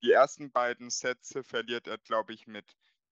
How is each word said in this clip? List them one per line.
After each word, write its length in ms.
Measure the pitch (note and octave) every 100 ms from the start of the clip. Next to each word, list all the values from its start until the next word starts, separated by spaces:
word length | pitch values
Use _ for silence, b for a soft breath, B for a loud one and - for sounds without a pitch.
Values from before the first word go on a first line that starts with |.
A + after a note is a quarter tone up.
Die 80 | -
ersten 400 | A#2 C#3 - D3
beiden 400 | B2 B2 A#2+ B2
Sätze 540 | - C3 B2+ - C#3+
verliert 420 | B2+ A#2+ A2+ A#2+ -
er, 120 | A2
glaub 320 | - A2 G#2+
ich, 180 | A2+ -
mit 280 | G#2 - _ _ _ _